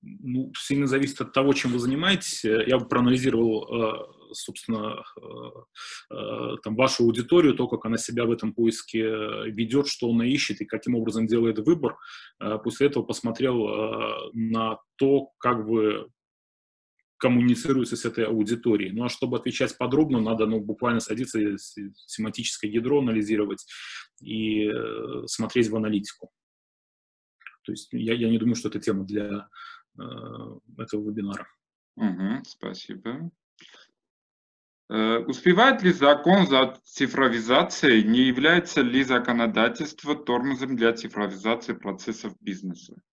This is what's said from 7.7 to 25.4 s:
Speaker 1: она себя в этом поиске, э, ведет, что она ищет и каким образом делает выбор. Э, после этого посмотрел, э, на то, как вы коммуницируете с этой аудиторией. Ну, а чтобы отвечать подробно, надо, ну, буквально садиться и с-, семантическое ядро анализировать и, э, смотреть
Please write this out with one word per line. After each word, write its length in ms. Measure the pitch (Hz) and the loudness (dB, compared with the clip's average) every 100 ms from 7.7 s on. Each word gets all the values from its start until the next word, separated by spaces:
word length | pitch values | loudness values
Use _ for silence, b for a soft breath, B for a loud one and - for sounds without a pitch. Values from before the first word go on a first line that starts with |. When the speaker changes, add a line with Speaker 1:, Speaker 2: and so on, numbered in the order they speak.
| 117 113 | -2 -2
Speaker 1:
она 120 | 117 | -2
себя 280 | - 120 117 | -2 -2 0
в 60 | |
этом 220 | 117 110 | 0 -2
поиске, 480 | 104 117 110 - 110 | 2 2 0 -6 -2
э, 480 | 110 110 107 107 110 | -2 -2 -4 -6 -6
ведет, 360 | 107 113 135 143 | -4 0 2 0
что 240 | - 120 | -2 0
она 140 | 117 120 | 2 2
ищет 340 | 139 - 101 | 0 -2 -6
и 40 | 107 | -6
каким 300 | 113 - 123 | -6 -2 0
образом 320 | 113 107 113 | 0 -2 2
делает 320 | 117 117 107 | 2 2 2
выбор. 380 | 113 170 123 - B B B _ | 2 2 0 -4 B B B _
Э, 160 | 104 107 | -6 -4
после 240 | 120 117 143 | -6 2 2
этого 160 | 139 | 2
посмотрел, 640 | - 117 120 113 131 123 107 | -4 -4 -6 -2 0 0 -2
э, 640 | 107 110 110 110 110 113 | -2 -4 -4 -6 -6 -8
на 460 | 113 113 113 110 110 _ - | -4 -2 0 -2 -4 _ 0
то, 340 | 135 139 135 _ | 4 4 0 _
как 260 | 123 120 107 | 0 0 0
вы 420 | 113 107 104 - _ _ _ _ _ _ _ _ _ _ _ | 2 2 0 -8 _ _ _ _ _ _ _ _ _ _ _
коммуницируете 760 | 127 123 123 120 156 135 117 113 | 2 4 4 4 2 0 0 -4
с 80 | 117 | -4
этой 200 | 113 110 | -2 -2
аудиторией. 680 | 113 104 117 120 107 92 | 0 0 0 2 2 0
Ну, 100 | 107 | -4
а 60 | 120 | -6
чтобы 280 | - 127 123 | -4 -4 -4
отвечать 400 | 127 - 127 - | -4 -2 -4 -2
подробно, 420 | 123 135 151 127 | 0 2 2 2
надо, 280 | 110 113 107 | 0 0 0
ну, 120 | 110 | 0
буквально 400 | 101 107 120 117 | -4 -4 0 -2
садиться 380 | - 110 127 113 | -2 -6 -4 -2
и 160 | 104 101 | -2 -4
с-, 180 | - - 98 101 - | -10 -14 -14 -16 -16
семантическое 640 | - 110 104 113 - 107 | -8 -6 -6 -8 -6 -4
ядро 280 | 113 120 143 | -4 0 0
анализировать 680 | 127 113 104 110 104 98 - B B B B _ | 2 0 0 0 -2 -6 -12 B B B B _
и, 440 | - 110 110 107 104 | -10 -6 -2 0 -2
э, 560 | 117 113 110 113 120 - | -2 -6 -8 -10 -10 -10
смотреть 420 | - | -8